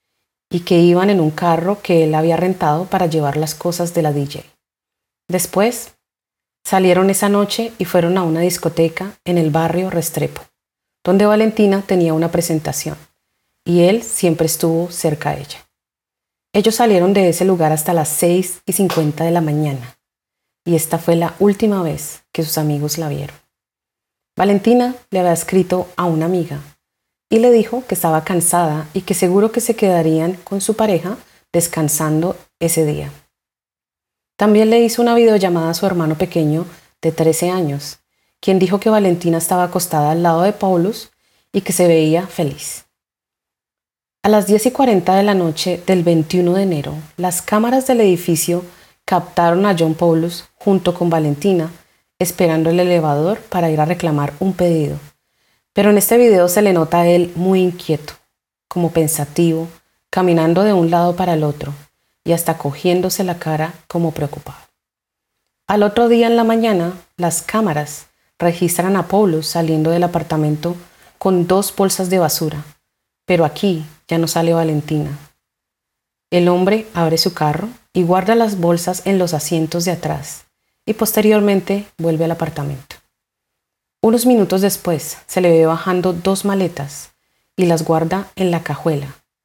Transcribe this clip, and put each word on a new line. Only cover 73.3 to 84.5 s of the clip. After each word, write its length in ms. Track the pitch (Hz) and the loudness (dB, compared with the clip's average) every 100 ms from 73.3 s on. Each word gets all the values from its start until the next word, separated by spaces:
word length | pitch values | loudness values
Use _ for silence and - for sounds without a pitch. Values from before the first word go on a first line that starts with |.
| 180 156 | 0 0
aquí 360 | - 202 165 151 - - | 0 -2 -2 -6 -18 -6
ya 100 | 165 | -2
no 100 | 165 | -2
sale 240 | 170 165 | 0 0
Valentina. 640 | 165 160 151 151 151 147 143 - _ _ _ _ _ _ _ _ _ _ | 0 0 -2 -2 -4 -4 -10 -16 _ _ _ _ _ _ _ _ _ _
El 180 | 175 175 | 0 2
hombre 360 | 180 185 214 220 | 2 2 0 -4
abre 240 | 180 165 160 | -2 0 0
su 160 | 185 | -2
carro 380 | - 151 156 214 - _ | -2 -2 -2 -6 -12 _
y 80 | 185 | -2
guarda 320 | 175 185 185 | 2 2 2
las 260 | 226 220 202 | 2 2 0
bolsas 460 | 170 175 175 185 190 | 0 0 -2 -6 -2
en 120 | 196 | 0
los 140 | 175 | 0
asientos 540 | 156 - 165 160 170 175 | -2 -4 -2 -2 -4 -4
de 60 | |
atrás 520 | 175 151 151 139 - _ _ _ _ | -4 -6 -8 -10 -18 _ _ _ _
y 80 | - | -8
posteriormente 920 | 214 214 - 214 214 202 196 190 202 208 - | -4 -2 2 4 4 4 0 0 -6 -6 -4
vuelve 300 | 165 160 165 | -2 0 -2
al 60 | |
apartamento. 640 | 165 160 151 143 139 - - _ _ _ _ _ _ _ _ _ _ | -2 -6 -6 -8 -10 -14 -20 _ _ _ _ _ _ _ _ _ _
Unos 220 | 220 226 240 | 2 2 4
minutos 360 | 240 190 | 4 4